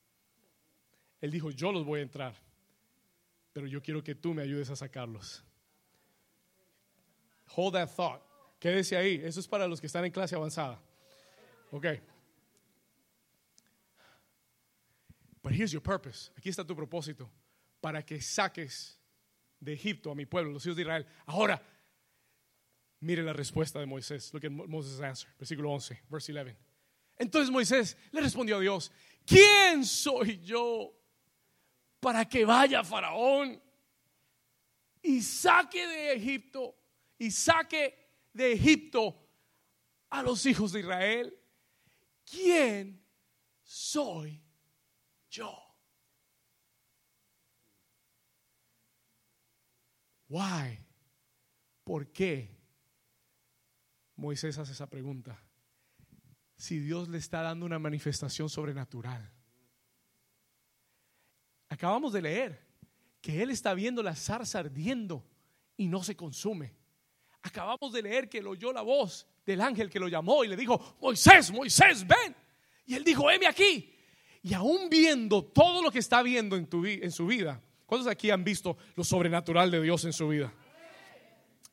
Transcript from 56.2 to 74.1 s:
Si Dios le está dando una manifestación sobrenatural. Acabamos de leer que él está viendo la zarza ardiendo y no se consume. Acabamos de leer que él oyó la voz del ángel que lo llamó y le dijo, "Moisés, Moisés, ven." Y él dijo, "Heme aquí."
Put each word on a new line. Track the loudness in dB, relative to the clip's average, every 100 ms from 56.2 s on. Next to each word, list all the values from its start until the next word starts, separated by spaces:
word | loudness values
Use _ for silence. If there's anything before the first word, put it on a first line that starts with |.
| _ _ _ -18
Si | -10 -8
Dios | -6 -6 -8
le | -10
está | -8 -6
dando | -6 -6 -8
una | -6
manifestación | -6 -6 -4 -6 -6 -6 -8
sobrenatural. | -6 -8 -8 -10 -12 -12 -12 -14 _ _ _ _ _ _ _ _ _ _ _ _ _ _ _ _ _ _ _ _ _ _ _ -16
Acabamos | -4 -2 0 -2
de | -4
leer | -2 -4 -6 -10 _ _ -20 _ _ _
que | -6 -4
él | -2
está | -2 -2
viendo | -2 -2 -4
la | -4 -6
zarza | -6 -6 -6 -6
ardiendo | -8 -6 -4 -4 -6 -10 -14 _ _ _ _ -6
y | -4
no | -2
se | -6 -10
consume. | -12 -8 -6 -6 -10 -16 _ _ _ _ _ _
Acabamos | -16 -10 -8 -6 -6
de | -6
leer | -4 -4 -4
que | -8
él | -10
oyó | -8 -6
la | -4
voz | 0 0 0 -4 -18 _ -4
del | 0
ángel | 0 -2 -4
que | -4
lo | -4
llamó | -2 2 2 2
y |
le | -2
dijo, | 0 0 -2 -4
"Moisés, | -2 8 12 12 10
Moisés, | -2 2 6 8 6 6
ven." | 6 4 -6 _ _ _ _ -8
Y |
él | 0
dijo, | 2 4 6
"Heme | 6 4
aquí." | 6 4 4 -4 _ _